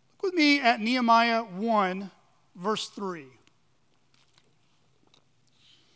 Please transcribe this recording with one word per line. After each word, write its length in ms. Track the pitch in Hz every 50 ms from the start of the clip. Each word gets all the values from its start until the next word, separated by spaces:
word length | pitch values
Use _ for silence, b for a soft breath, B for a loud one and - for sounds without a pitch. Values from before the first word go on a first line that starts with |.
| _ _ _ _
Look 100 | - 381
with 20 | 370
me 260 | 349 294 294 285 285
at 220 | 269 233 240 233
Nehemiah 640 | 208 226 254 254 240 233 226 226 233 233 226 226 233
one, 680 | 214 175 185 214 233 226 208 190 185 185 190 202 185 - _ _ _ _ _ _ _ _
verse 340 | 175 175 208 220 - - -
three. 380 | - - 202 190 175 160 135 127 123 _ _ _ _ _ _ _ _ _ _ _ _ _ _ _ _ _ _ _ _ _ _ _ _ _ _ _ _ _ _ _ _ _ _ _ _ _ _ _ _ _ _ _ b b b b b b b b b